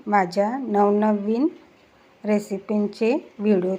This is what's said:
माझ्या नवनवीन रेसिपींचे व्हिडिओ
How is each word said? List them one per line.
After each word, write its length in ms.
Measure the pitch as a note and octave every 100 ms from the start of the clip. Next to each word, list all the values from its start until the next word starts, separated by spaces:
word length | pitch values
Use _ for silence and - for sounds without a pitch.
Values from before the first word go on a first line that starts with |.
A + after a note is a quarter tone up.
| A3
माझ्या 440 | G#3 F3+ F#3 G3+ C4+
नवनवीन 920 | A#3+ G3+ G3+ G#3 G#3+ G#3 G3+ A3+ D#4 - - _ _ _ _ _
रेसिपींचे 880 | G#3 G#3 G#3 G3 - G#3+ G3+ - A3+ D4 - -
व्हिडिओ 380 | G#3 G3 F#3